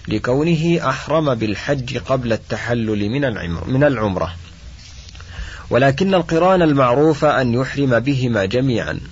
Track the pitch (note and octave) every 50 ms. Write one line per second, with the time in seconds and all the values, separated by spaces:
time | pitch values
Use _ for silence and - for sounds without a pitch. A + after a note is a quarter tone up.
0 | - - G#2 G#2+ - B2 B2+ C#3 D#3 E3+ E3+ D3+ D#3+ E3+ E3+ - - C3 C3 -
1 | - - C#3+ E3 D#3 C#3+ B2+ A2+ A2+ G#2+ G2 - - C#3 D3 C#3 A#2+ C3 C3 A#2+
2 | - - C3+ C3+ A#2+ A#2 A2 - - - B2 G#2+ A2 A2+ A#2+ A#2+ A2+ A2 G#2+ G#2
3 | G2+ G#2 A#2+ C#3+ C#3+ B2+ G#2+ F2+ F2 F2 E2+ E2+ E2+ A#2+ B2+ C3 D3 D3 C3+ A2+
4 | G#2+ G2+ F#2 F2+ E2 E2+ - - - - - - - - - - - - - -
5 | - - - - - - - - - - - - - - - A#2+ C3+ C#3 C#3 C#3
6 | F#3+ G3 F#3+ F3+ E3 - E3 E3 F3 F#3 F#3+ F3+ E3+ D#3 C#3+ C#3 C3 B2 A#2+ C#3
7 | D3+ D#3+ D3+ C#3 D#3 D3 B2 B2+ C3 A#2+ A2+ B2 C3 C3+ - C3+ C#3+ C3 A#2+ A2+
8 | A#2+ C#3+ C#3+ B2+ B2+ B2 A#2 G#2 F#2+ F#2+ A2 B2 C3+ C3+ A#2+ G#2 D#2+ D#2 - -
9 | - -